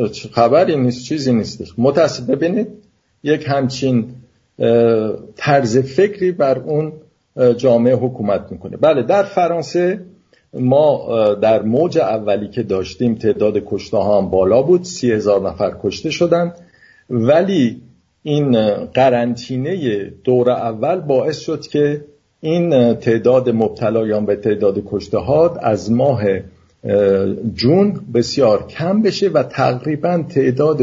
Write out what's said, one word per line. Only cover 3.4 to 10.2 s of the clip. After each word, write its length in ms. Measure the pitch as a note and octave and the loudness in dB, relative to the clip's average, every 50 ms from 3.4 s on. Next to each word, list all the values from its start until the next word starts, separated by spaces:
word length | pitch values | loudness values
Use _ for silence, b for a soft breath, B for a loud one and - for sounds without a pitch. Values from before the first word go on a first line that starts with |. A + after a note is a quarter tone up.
| - | -2
همچین، 580 | C3+ C#3+ C#3 C3+ B2 - - C3+ C3 B2+ A#2 G#2+ - - - - _ _ _ _ _ _ - | -2 -2 -2 -2 -2 -4 -2 -2 0 0 0 -2 -4 -10 -20 -20 _ _ _ _ _ _ -2
اه، 540 | A#2+ A#2 A#2 A#2 A#2 A#2 A#2 A2 G#2+ G#2+ - - - - - | 0 2 4 4 4 4 2 2 0 -2 -6 -8 -10 -16 -14
طرز 420 | - - D3+ C#3+ C#3 B2+ A2 A2+ | -6 0 2 2 2 2 2 2
فکری 540 | C3+ C3 - - F3 G3 G#3 - - F3+ F#3 | 0 0 0 0 0 0 0 0 -2 -2 -2
بر 280 | F3 E3 C#3+ C3+ C3 B2+ | 0 0 0 0 0 -2
اون، 340 | B2 D#3 D3+ D3+ D#3 D3+ D#3 - - _ _ _ _ _ - | -2 -4 -4 -4 -4 -4 -8 -14 -20 _ _ _ _ _ -2
اه، 160 | D3 B2+ B2 A#2 | 2 2 2 2
جامعه 420 | - - C3 A#2 A#2 A#2 B2+ C3 | 4 2 4 4 4 4 2 2
حکومت 560 | A2 B2 B2+ B2+ - G#2 G#2 G2 F#2 - - | 2 0 -2 -4 -4 -4 -2 -2 -2 -4 -8
می‌کنه. 260 | F#2 F2 - F#2 F2+ | -16 -14 -14 -12 -4
بله، 260 | F#2+ C3+ D#3 D3+ C3 A2+ | 0 2 2 2 2 2
در 200 | B2 F#3 G3+ G3 | 0 2 0 0
فرانسه 800 | G3 - F#3 F3 E3 E3+ E3 D3+ - - F3 F3 F3+ F#3 F3+ - - - _ | 0 0 0 0 0 0 -4 -4 -4 -2 0 0 0 -2 -4 -8 -16 -20 _